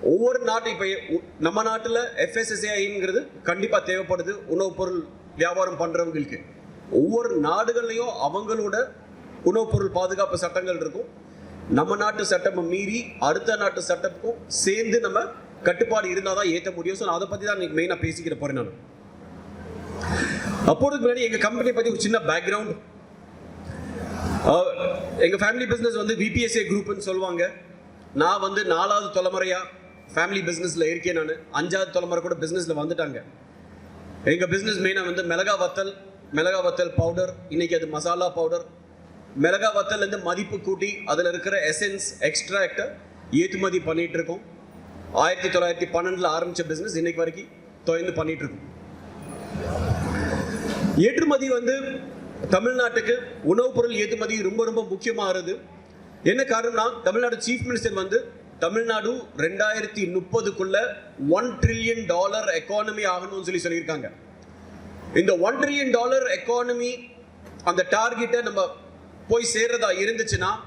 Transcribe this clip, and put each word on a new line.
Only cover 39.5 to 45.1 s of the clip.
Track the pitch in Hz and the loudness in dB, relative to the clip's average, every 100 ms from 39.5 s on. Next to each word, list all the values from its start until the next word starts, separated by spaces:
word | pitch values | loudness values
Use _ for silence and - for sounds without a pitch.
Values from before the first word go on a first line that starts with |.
| 196 214 202 | 4 2 2
வத்தல்ல | 190 214 | 0 0
இருந்து | 202 202 | 0 -2
மதிப்பு | 175 180 208 202 | -2 -2 -4 -4
கூட்டி | 185 190 202 196 - | -2 -2 -2 -4 -2
அதுல | 151 175 | 2 2
இருக்கிற | 170 196 196 156 | 2 0 0 2
எசன்ஸ், | 151 208 196 - - | 0 -2 -2 -8 -2
எக்ஸ்ட்ராக்டை | 147 156 - 196 185 - 233 - - - - | 0 0 -2 0 0 -2 -6 -8 -18 -20 0
ஏற்றுமதி | 131 185 190 190 180 | 2 2 2 0 0
பண்ணிட்டு | 160 160 170 | 0 0 0
இருக்கோம். | 165 160 180 - - - - - - - | -2 -4 -6 -10 -20 -20 -20 -18 -18 -4